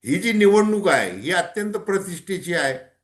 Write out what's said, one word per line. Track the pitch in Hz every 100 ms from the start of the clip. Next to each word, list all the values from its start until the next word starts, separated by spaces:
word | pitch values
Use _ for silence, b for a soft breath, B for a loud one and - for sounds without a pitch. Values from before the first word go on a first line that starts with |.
ही | 117 165
जी | 226
निवडणूक | 214 202 208 214 214 190
आहे, | 135 98 92
ही | 127
अत्यंत | 180 170 214 208
प्रतिष्ठेची | 208 - 190 185 170 - 185 175
आहे. | 170 139 127 - _